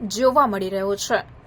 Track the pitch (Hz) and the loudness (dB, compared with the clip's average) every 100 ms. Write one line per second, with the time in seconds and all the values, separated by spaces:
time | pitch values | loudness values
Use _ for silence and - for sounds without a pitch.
0 | 220 196 262 269 269 196 185 190 196 202 | -10 0 2 4 2 0 -4 -4 -2 -4
1 | - 220 - - | -2 -2 -4 -14